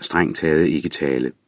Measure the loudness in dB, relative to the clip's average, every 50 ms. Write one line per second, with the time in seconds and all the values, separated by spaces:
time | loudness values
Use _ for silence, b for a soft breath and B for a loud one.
0 | -4 -2 0 0 0 0 -2 -2 0 2 4 4 4 2 2 0 -4 -6 -6 -4
1 | -2 -2 0 0 -2 -4 -6 _ _